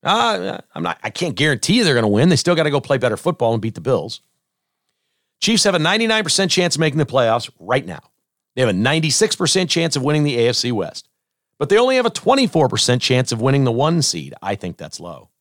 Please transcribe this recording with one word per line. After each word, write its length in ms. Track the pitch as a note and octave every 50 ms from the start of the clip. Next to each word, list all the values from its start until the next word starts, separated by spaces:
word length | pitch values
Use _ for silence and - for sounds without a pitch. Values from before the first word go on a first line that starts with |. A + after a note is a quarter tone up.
| -
Uh, 560 | - F#3+ A3+ A#3 A#3 G#3+ F#3 F3+ G3 - - - _ _
I'm 80 | - E3
not, 160 | - - - -
I 80 | A2
can't 240 | - - F3+ E3+ A2
guarantee 440 | E2+ D3 D#3 C#3 - - - F#3+ B3
you 60 | A#3
they're 100 | F3 C3+
gonna 140 | A#2+ A2+ G#2+
win. 200 | G#2 G#2 C3+ F3+
They 80 | F3+
still 180 | B2+ - E3+ F3
gotta 160 | D#3 D#3 D3+
go 100 | C#3+ C#3+
play 180 | - - D3 C3
better 180 | A#2 B2 G#2+
football 380 | - - E3 F3 _ A#2+ A2+ A2+
and 80 | A2+ G#2
beat 120 | A#2 G#2+
the 60 | -
Bills. 400 | - B2 C3 F#2+ D2 A2+ - - _ _ _ _ _ _ _ _ _ _ _ _ _ _ _ _ _ _ _ _ _ _ _ _
Chiefs 240 | - F#3+ A3+ G3+ -
have 100 | G#3 F#3
a 40 | F3
ninety-nine 460 | D3+ E3 G3 A3 A3+ A3 A3 A3 G#3+
percent 260 | D#3+ - - G3 F#3
chance 260 | - - F3 F3 -
of 40 | D3
making 180 | D#3+ D#3 C3+ D#3
the 80 | D3+
playoffs 440 | - - C3+ B2 A2+ A2+ A#2+ A#2 - _ _
right 280 | E2+ F#2 A#2+ C#3 C3+
now. 160 | F2+ E2+ C#2 _ _ _ _ _ _ _ _ _ _ _
They 60 | B2+
have 100 | B2+ A#2
a 40 | G2
ninety-six 600 | F2+ G#2+ B2+ D3 D#3+ D#3+ D#3 - - A3 G#3+ -
percent 340 | - F#3 D3 - F#3+ F#3 E3
chance 260 | - E3+ E3 D#3+ -
of 60 | C#3 B2+
winning 220 | C#3+ D3 D3+ D3
the 140 | D3 C3 A#2+
A 80 | A#2 A#2+
F 80 | A#2+
C 160 | - - B2 B2
West. 360 | G#2 F2+ D#2 - - - _ _ _ _ _ _ _ _ _ _ _
But 120 | C#3+ C#3+
they 80 | G3 G#3+
only 180 | B3 B3+ C4
have 100 | B3+ B3
a 40 | A#3
twenty-four 580 | - - - G3+ C4 C4+ C4 G#3+ - E3 D3 B2
percent 320 | - G#2+ - - B2 B2 -
chance 300 | - C3 B2+ B2+ - A#2+
of 80 | A2+
winning 240 | A2 C3+ C3+ C#3 C3+
the 80 | B2+ A2+
one 300 | A#2 C#3 D#3 E3+ E3+ C#3+
seed. 320 | - - E2+ C#2 C2+ B1+ - -
I 120 | F#2+ G#2
think 220 | G2 - F2+ D#2+
that's 240 | _ D#2 D2 - -
low. 300 | E2 F2 D#2+ B1+ - _ _ _